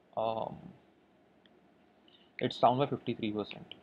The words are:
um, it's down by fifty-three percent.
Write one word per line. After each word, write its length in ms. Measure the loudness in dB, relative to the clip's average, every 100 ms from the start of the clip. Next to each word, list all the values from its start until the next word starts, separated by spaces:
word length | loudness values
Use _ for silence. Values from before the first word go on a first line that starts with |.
| _ -4
um, 400 | -2 -2 -6 -8 -14 -20 -20 _ _ _ _ _ _ -20 -20 _ _ _ -20 -20 -20 -2
it's 200 | -2 4
down 200 | 4 6
by 80 | 2
fifty-three 460 | 0 -4 -2 -2
percent. 420 | -2 -4 -8 -16 -20